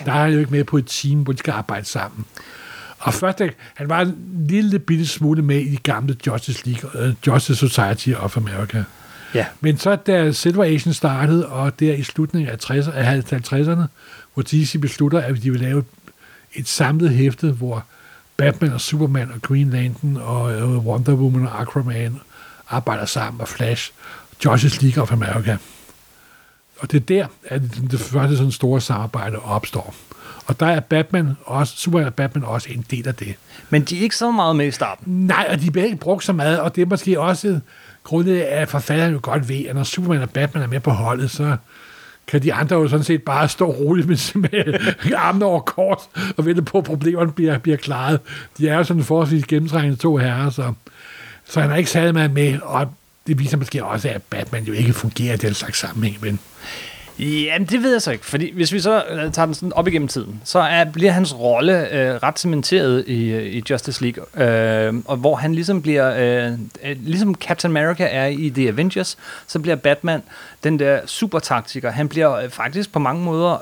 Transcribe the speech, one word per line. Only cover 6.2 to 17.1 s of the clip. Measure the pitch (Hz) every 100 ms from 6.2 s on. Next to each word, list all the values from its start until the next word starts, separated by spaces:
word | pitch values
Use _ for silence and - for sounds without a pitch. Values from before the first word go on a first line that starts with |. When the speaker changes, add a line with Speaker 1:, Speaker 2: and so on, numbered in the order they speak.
| -
Speaker 1:
Justice | 117 - 120 123
League, | 120 - 120
øh, | 127 117 -
Justice | 127 - 123 131
Society | - 101 - 127 117
of | 98 120
America. | 104 98 101 110 98 - - - -
Speaker 2:
Ja. | 120 - -
Speaker 1:
Men | 151 143
så | 190 196
da | 202 185 156
Silver | 139 175 185
Age | 175 156 170
startede, | 151 156 131 151 170 160
og | 131 139 -
der | 156
i | 143
slutningen | 135 - 151 175 139
af | 113
tresserne, | - 139 143 135
af |
halvtredserne, | 120 135 117 131 - 139 151 170 160 - - - -
hvor | -
D | 131
C | 151 147 160
beslutter, | 143 - 143 165
at | 131 127
de | 127
vil | 123
lave | 127 143 127 _ - - - - _
et | - 123
samlet | - 147 156 165